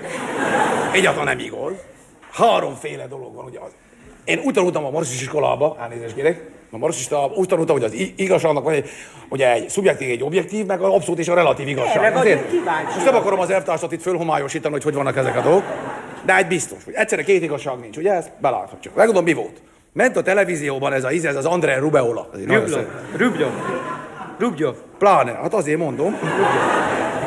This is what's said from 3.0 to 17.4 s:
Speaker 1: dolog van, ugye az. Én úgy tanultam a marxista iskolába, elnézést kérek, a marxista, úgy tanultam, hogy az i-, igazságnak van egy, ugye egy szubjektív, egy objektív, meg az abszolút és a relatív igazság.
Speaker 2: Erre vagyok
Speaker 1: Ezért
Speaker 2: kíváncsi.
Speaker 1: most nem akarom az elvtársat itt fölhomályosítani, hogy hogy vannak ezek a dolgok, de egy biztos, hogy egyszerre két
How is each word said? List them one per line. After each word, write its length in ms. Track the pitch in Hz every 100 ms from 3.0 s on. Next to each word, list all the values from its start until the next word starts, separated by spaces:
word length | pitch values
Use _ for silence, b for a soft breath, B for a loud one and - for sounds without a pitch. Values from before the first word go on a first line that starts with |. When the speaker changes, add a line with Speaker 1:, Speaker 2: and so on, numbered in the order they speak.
| 127
Speaker 1:
dolog 280 | 135 120
van, 100 | 113
ugye 140 | 127 120
az. 120 | - - _ - - -
Én 160 | - 165
úgy 100 | 269
tanultam 300 | 196 180 160
a 60 | 143
marxista 320 | 151 151 127
iskolába, 540 | 131 151 131 123 151 156
elnézést 320 | 117 120 117
kérek, 260 | 113 147 170 - - -
a 60 | 113
marxista, 520 | 147 160 131 147 139
úgy 140 | 196 185
tanultam, 260 | 175 160 143
hogy 80 |
az 80 | 113
i-, 220 | 110 185 -
igazságnak 480 | 190 175 160 147
van 80 | 139
egy, 160 | 151 B B B B -
ugye 240 | 131 127
egy 160 | 117 -
szubjektív, 420 | - 185 143 135
egy 120 | 120
objektív, 440 | 139 175 170 214 196
meg 140 | 185
az 120 | 190
abszolút 260 | 190 147 170
és 100 | 165
a 60 |
relatív 340 | 175 160 135 139
igazság. 280 | 135 120 -
Speaker 2:
Erre 60 | 220
vagyok 120 | - 214
Speaker 1:
Ezért 240 | 156 -
Speaker 2:
kíváncsi. 420 | 349 180 156 156
Speaker 1:
most 100 | 185
nem 100 | 269
akarom 240 | 240 196 190
az 100 | 180
elvtársat 420 | 190 175 160 170
itt 100 | 165
fölhomályosítani, 720 | 180 180 165 147 139 160 151
hogy 80 | 147
hogy 120 | 143
vannak 220 | 143 139 131
ezek 200 | 127 117
a 40 |
dolgok, 240 | 123 185 - - - - - -
de 120 | 143 185
egy 100 | 180
biztos, 380 | 170 - -
hogy 100 | -
egyszerre 280 | - 214 180
két 180 | 151 190